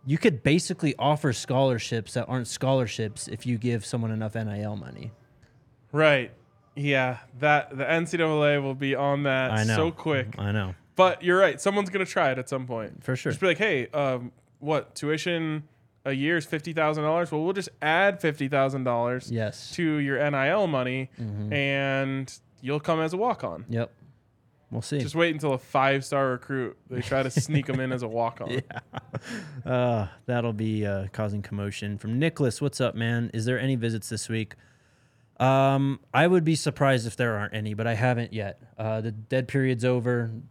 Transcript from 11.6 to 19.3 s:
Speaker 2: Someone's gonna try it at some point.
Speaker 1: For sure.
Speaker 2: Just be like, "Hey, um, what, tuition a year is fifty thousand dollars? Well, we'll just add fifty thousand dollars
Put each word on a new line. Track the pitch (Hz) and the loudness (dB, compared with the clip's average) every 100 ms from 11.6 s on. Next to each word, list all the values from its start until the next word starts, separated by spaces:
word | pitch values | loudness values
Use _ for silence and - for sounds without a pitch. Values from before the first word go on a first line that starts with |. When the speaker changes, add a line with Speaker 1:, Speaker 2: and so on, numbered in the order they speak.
Speaker 2:
Someone's | 196 202 190 | 0 0 -2
gonna | 190 | -4
try | 185 - 151 | -4 0 0
it | 127 | 0
at | 127 | -4
some | 135 127 | -6 -6
point. | 117 107 - | -8 -8 -10
Speaker 1:
For | - 127 | -6 -4
sure. | 175 | -4
Speaker 2:
Just | 151 | 0
be | 190 | 0
like, | 165 | 2
"Hey, | 214 151 120 | 0 0 -2
um, | 151 139 127 120 _ _ _ | -2 -2 -2 -6 _ _ _
what, | 143 151 - | -2 -2 -2
tuition | - 147 151 180 170 160 156 151 _ _ _ | -8 -2 -2 0 -2 -2 -4 -8 _ _ _
a | - | -4
year | 127 147 170 | -2 2 0
is | |
fifty | 151 160 156 | 0 -6 -4
thousand | 160 151 156 | 0 2 2
dollars? | 151 165 170 | 0 0 0
Well, | 151 | -2
we'll | 165 | -2
just | 190 180 - | -2 -6 -4
add | 151 160 196 196 | 2 4 4 4
fifty | 165 143 135 | -2 0 0
thousand | 143 135 135 | 2 2 2
dollars | 127 120 120 127 - | 0 2 2 -2 -4